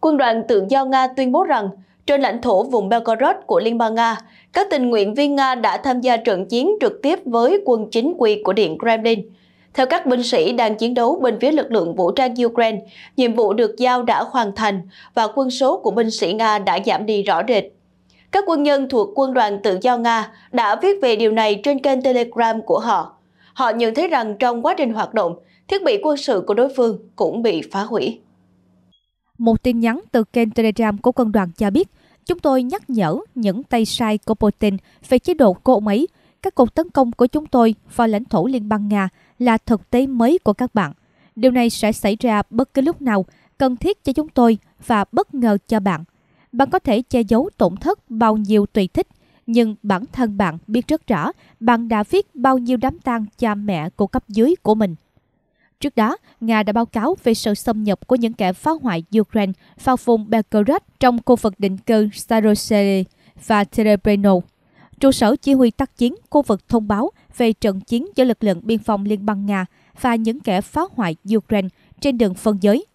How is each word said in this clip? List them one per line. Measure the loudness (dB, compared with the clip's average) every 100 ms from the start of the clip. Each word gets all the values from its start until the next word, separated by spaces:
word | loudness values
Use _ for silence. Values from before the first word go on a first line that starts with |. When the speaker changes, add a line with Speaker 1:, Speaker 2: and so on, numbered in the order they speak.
Speaker 1:
Quân | 2 2
đoàn | 2 0 0
tự | 0 2
do | 0 2
Nga | 0 0
tuyên | -2 0
bố | 0
rằng | 0 -2 -4 -10 _ _ -2
trên | 0
lãnh | 0 -2
thổ | 0 0
vùng | 2 -2 0
Belgorod | -2 0 0 0 -2 0
của | 0
Liên | 0 0
bang | -2 0
Nga, | 0 -2 -10 -20 _
các | -2 0
tình | 0 0
nguyện | 0 0
viên | 0 0 2
Nga | 0 0
đã | -2 -2
tham | -2 -2
gia | 0 0
trận | 0 -2 -2
chiến | -2 0 0
trực | 0 0
tiếp | -2 -2 -2
với | 0 2 2 0
quân | -2 0
chính | -2 -2 0
quy | 0 0
của | 0
Điện | 0 0 -2
Kremlin. | -2 0 0 -2 -4 -16 _ _ _
Theo | -2 0
các | 0 0
binh | -2
sĩ | 0 0 0
đang | 0 0 0
chiến | -2
đấu | 0 0 2
bên | 0 0
phía | 0
lực | 0 0
lượng | 0 -2 0
vũ | -2
trang | 0 -2 0 -2
Ukraine, | 0 0 -2 -12 -20 -14 -2
nhiệm | 0
vụ | 2 0
được | 2 0 0
giao | 0 0
đã | 0 -2
hoàn | -2 -2 -4 -2
thành | -2 -2 -8 -20 -8
và | -2 -2 0
quân | -2
số | 0 0 0
của | -2
binh | 0 -2
sĩ | 0 -2
Nga | 0 0 0
đã | 0 -2 0
giảm | -2 0
đi | -2
rõ | 0 -2 2
rệt. | 0 -2 _ _ _ _ _ _
Các | -2 0
quân | 0
nhân | 2 0 0
thuộc | 0 -2 0
quân | 0
đoàn | 0 0 0
tự | -2 0
do | 0 0
Nga | 0 -2 -4 -14 -6
đã | -2 0 0
viết | 0 2
về | 0 2
điều | 2
này | 2 0 0
trên | 0 0
kênh | 0 0
Telegram | 0 0 -2 -2 -2 -2
của | -2 -2
họ. | 0 -2 -2 _ _ _ _
Họ | -4 -2
nhận | 0 -2 0
thấy | 0
rằng | -2 -4 -2
trong | -2 0 -2
quá | 0
trình | -2
hoạt | -2 -4
động, | -2 -2 -4 _ _ _
thiết | -2
bị | 0 0
quân | 0 -2
sự | -2 -2 0
của |
đối | 0 0 2
phương | -2 -2 -12 -4
cũng | -4 0
bị | -2 -2 -4
phá | -6
hủy. | -4 -4 -4 -8 _ _ _ _ _ _ _ _ _ _ _ _
Speaker 2:
Một | 0 2
tin | 0 0
nhắn | 0 -2 -2
từ | -2
kênh | 0 0 0
Telegram | 0 0 0 -2 0
của | 0
quân | 0 0
đoàn | 0 -2 -2
cho | -2
biết, | 0 -2 _ _ _ -8
Chúng | -4
tôi | 0 0
nhắc | 0 -6 -4
nhở | -2 0 -2 -6 -4
những | -4 -4
tay | -4 -2 -2
sai | -2 -2 -2
của | -2
Putin | 0 0 0 -2 -2 _ _ 0
về | 0
chế | 0
độ | 4 4
của | 4 2
ông | 2 2
ấy. | -2 -2 _ _ _
Các | -8 2
cuộc | 2 2
tấn | -2
công | 0 0
của | 2 0
chúng | 0 -2
tôi | 2 2 0 _ -2
vào | 0
lãnh | 0 -2
thổ | -2 0
Liên | -2 -4
bang | -4 -2
Nga | -2 -2 _ _ _
là | 2 2
thực | 0 -2 0
tế | 0 0
mới | 2 2 2
của | 0
các | -2 -2 -2
bạn. | -4 -8 _ _ _ 0
Điều | 2
này | 2 0
sẽ | 0 -2
xảy | 0 -2 0
ra | 0 0 -2
bất | -4 -2
cứ | 0
lúc | 0 -2
nào, | -2 -2 -2 _ _ _
cần | -2 0
thiết | -4 -4
cho | -4
chúng | -4 -2
tôi | 2 4 2 _ _ -2
và | -2 0
bất | -2 -4
ngờ | -2 0 0 _
cho | -2
bạn. | -2 -4 -8 _ _ _ _
Bạn | 0 2
có | 2
thể | 0 -2
che | 0 -2
giấu | 2 2 0 _
tổn | 0 0
thất | -4 -4 _
bao | 0 0 2
nhiêu | 2 2 2
tùy | 0 -2
thích, | -2 -6 _ _ _ -2
nhưng | 0 0 -2
bản | -4 -4 -4
thân | -4 -4 0
bạn | -2 -4 -4
biết | -4 -2
rất | -4 -2
rõ, | -2 -2 -8 _ _
bạn | 0 0 0
đã | -2
viết | 0 -2 -2 -2
bao | 0 2
nhiêu | 0 -2
đám | -2 -4
tang | -6 -4 -6 _
cha | -4 -2
mẹ | -4 -4 -6
của | -4 -2
cấp | -2 -4
dưới | 0 2 2
của | 0 0
mình. | 0 -4 _ _ _ _ _ _ _ _
Trước | -6 0
đó, | -2 -2 _ _
Nga | -2 0
đã | 0
báo | -2 -2
cáo | -2 -4 -2
về | 0
sự | 0 -2
xâm | -4 -2 -4
nhập | -2 -4 0
của | 0
những | 0
kẻ | -2 -4
phá | -2 -4 -4
hoại | -4 -6 -2 -2
Ukraine | 0 -2 -2 -6 _ _
vào | -2 -2 2
vùng | 0 2
Belgorod | -2 0 0 2 0 _ _
trong | 2 2 2
khu | 2
vực | 2 -2
định | -4 -4
cư | 0 0 0
Starosely | -4 -2 0 2 0 2 0 2 0 -2 _ _ -20 -2
và | 0
Terebreno. | 0 0 2 2 2 2 4 2 0 _ _ _ -20 2
Trụ | 2
sở | 4 2 2
chỉ | 2
huy | 4 4
tác | 2 -8 _
chiến | -2 -2 _
khu | 0
vực | 2 -2 _
thông | -2 0
báo | -2 -4 _ _ -2
về | -2
trận | 0 -2 -2
chiến | -4 -6 -4 0
giữa |
lực | 0 2
lượng | -2 -2
biên | -2 -4
phòng | -2 -4 -2
Liên | -4 -4
bang | -4 -2
Nga | -4 -4 _ _ _
và | -2 0
những | -2 -4
kẻ | -2 -2
phá | -2 -6 -6 -4
hoại | -6 -6 -2 -2
Ukraine | 0 -4 -4 _ _ _
trên | -4 0
đường | 0
phân | 0 -2 2
giới. | 2 2 -2